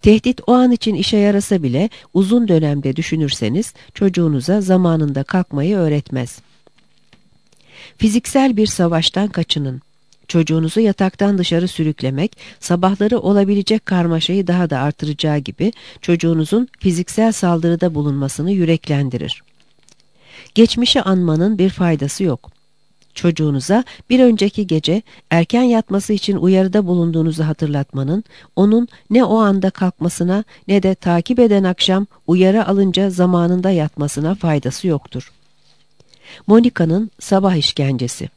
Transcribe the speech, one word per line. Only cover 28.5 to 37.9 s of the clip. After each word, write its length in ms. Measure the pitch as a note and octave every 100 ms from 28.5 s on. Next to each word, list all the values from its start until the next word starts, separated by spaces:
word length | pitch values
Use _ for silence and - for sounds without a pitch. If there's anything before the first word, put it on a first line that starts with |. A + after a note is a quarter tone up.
| -
onun 320 | G3+ A3 A#3+ - _
ne 140 | A3+
o 140 | A#3+ A3
anda 320 | G#3+ G3 F#3+
kalkmasına 760 | - F#3 - E3+ - F3 G3 G#3+ - -
ne 140 | G3
de 120 | F#3+
takip 440 | F#3+ - E3+ E3+ B3
eden 260 | A#3 G3+
akşam 420 | F#3+ F3+ - F#3 G3+ _ -
uyarı 420 | F3+ F#3 G#3 G3
alınca 420 | G3 G3 F3+ G3
zamanında 600 | F3+ F3+ F3 E3+ F3+ F#3
yatmasına 640 | F#3 D3+ - D3 C#3+ D#3
faydası 520 | G3 E3+ D3 B2+ - F#3
yoktur. 460 | D3 - C3 - _ _ _ _ _ _ _ _ _ - - -
Monika'nın 640 | A3 A#3+ - E3 F3 G#3+ _
sabah 360 | - G3 G3
işkencesi. 760 | F3 C#3+ - C#3